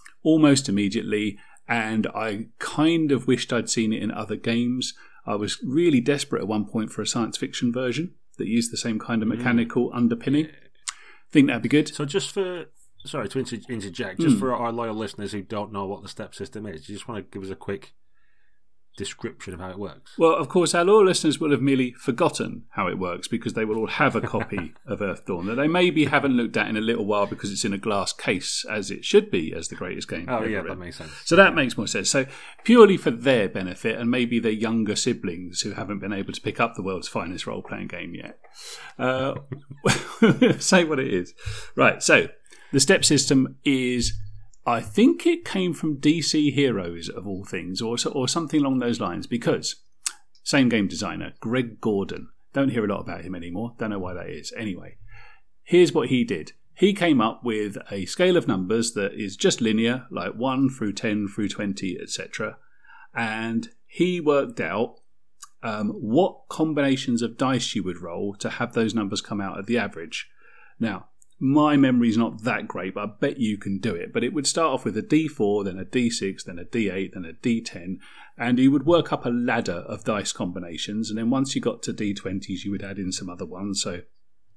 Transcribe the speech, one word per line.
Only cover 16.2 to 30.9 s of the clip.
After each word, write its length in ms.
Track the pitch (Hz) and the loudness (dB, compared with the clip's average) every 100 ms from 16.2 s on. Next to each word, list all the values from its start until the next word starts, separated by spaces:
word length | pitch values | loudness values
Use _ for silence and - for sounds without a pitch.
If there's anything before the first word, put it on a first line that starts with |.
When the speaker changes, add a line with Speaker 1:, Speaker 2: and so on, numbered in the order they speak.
| 101 - | -14 -12
Speaker 2:
system 300 | 98 110 107 | -12 -10 -12
is, 200 | 85 - | -12 -12
do 60 | |
you 40 | 101 | -12
just 100 | - | -10
wanna 140 | 107 | -10
give 220 | 95 101 | -10 -12
us 60 | 95 | -10
a 60 | 92 | -10
quick 380 | - 101 - - - - - - - - - - - - | -8 -10 -10 -20 -20 -20 -20 -20 -20 -20 -20 -20 -20 -12
description 560 | - - 113 - - | -10 -8 -10 -10 -12
of 80 | 82 | -12
how 80 | 92 | -10
it 100 | 92 | -10
works? 320 | 101 - - - | -10 -12 -14 2
Speaker 1:
Well, 160 | 165 147 | 4 4
of 140 | - | 2
course, 260 | 180 160 175 | 2 4 4
our 80 | |
loyal 220 | 175 220 190 | 6 8 8
listeners 340 | 170 160 135 | 6 2 2
will 120 | 156 | 2
have 100 | 135 | 2
merely 320 | 139 135 127 | 4 4 2
forgotten 720 | - - 117 160 - 92 92 - | -2 -4 2 2 2 -4 -6 -10
how 160 | - 92 | -4 -2
it 120 | 95 | -2
works 300 | 90 87 - | -4 -6 -6
because 240 | 117 110 | -6 -4
they 100 | 113 | -2
will 140 | 110 110 | -2 -2
all 100 | 107 | -2
have 260 | - 139 | 2 2
a 60 | 113 | 2
copy 540 | - 107 - 98 82 - | -2 -4 -4 -6 -8 -12
Speaker 2:
<laughs> 60 | - | -10
Speaker 1:
of 140 | 98 | -4
Earthdawn 460 | 98 85 - 90 92 | -4 -4 -6 -4 -4
that 100 | 120 | 0
they 140 | 151 | 2
maybe 340 | 175 180 156 147 | 4 4 4 2
haven't 280 | 147 139 123 | 2 2 2
looked 220 | 117 113 | 2 0
at 100 | 107 | -2
in 80 | 110 | 0
a 60 | |
little 240 | 110 117 101 | 0 0 2
while 200 | 104 101 | 2 0
because 240 | 101 101 | -2 -6
it's 140 | 95 | -4
in 80 | 110 | -4
a 60 | 98 | -4
glass 340 | 107 101 92 | -2 -2 -2
case, 540 | - - 92 - - - | -4 -2 -2 -2 -6 -6
as 220 | 107 98 | -6 -6
it 140 | 98 - | -6 2
should 260 | 202 214 | 4 4
be, 220 | 95 80 | 0 -2
as 160 | 85 - | -6 -10
the 60 | - | -8
greatest 340 | 92 - - | -8 -8 -8
game 160 | 90 90 | -8 -4
Speaker 2:
Oh, 100 | 120 | -2
Speaker 1:
ever 120 | 110 | -2
Speaker 2:
yeah, 80 | 101 | -4
Speaker 1:
written. 220 | 85 90 | -6 -8
Speaker 2:
that 40 | |
makes 140 | 87 | -12